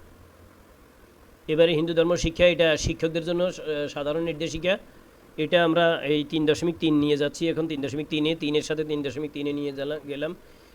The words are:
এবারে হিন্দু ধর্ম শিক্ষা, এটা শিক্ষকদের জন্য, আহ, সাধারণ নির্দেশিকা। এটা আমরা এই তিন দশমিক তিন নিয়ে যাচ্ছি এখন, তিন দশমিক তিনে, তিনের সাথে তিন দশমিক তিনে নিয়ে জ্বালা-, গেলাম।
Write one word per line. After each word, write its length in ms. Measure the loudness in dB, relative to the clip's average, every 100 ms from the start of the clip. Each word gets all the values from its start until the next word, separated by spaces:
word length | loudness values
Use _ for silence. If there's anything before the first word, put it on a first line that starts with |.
| -20 -20 -20 -20 -20 -20 -20 -20 -20 -20 -20 -20 -20 -12 0
এবারে 240 | 4 4 4
হিন্দু 140 | 2
ধর্ম 220 | 2 2 2
শিক্ষা, 300 | 0 4 4
এটা 320 | 6 2 2
শিক্ষকদের 460 | 0 -2 -2 -2
জন্য, 200 | -2 0
আহ, 440 | -2 -2 -6 -4 -4
সাধারণ 360 | -4 -4 -2
নির্দেশিকা। 540 | -2 -4 -6 -4 -2 -2 -6 -20 -20 -20 -12 -6
এটা 260 | 2 4 4
আমরা 180 | 4 4 2 0
এই 100 | 0 0
তিন 100 | 0 2
দশমিক 300 | 2 0 0
তিন 140 | 2 2
নিয়ে 140 | 2 2
যাচ্ছি 320 | 0 -2 -2
এখন, 160 | -2 -2
তিন 140 | -4
দশমিক 260 | -4 -6 -4
তিনে, 280 | 0 0 0
তিনের 260 | 0 0
সাথে 220 | -2 -4
তিন 160 | -4 -4
দশমিক 280 | -4 -6 -8
তিনে 220 | -6 -4
নিয়ে 180 | -4 -4
জ্বালা-, 360 | -6 -6 -8 -8
গেলাম। 280 | -6 -6 -8 -16 -20 -20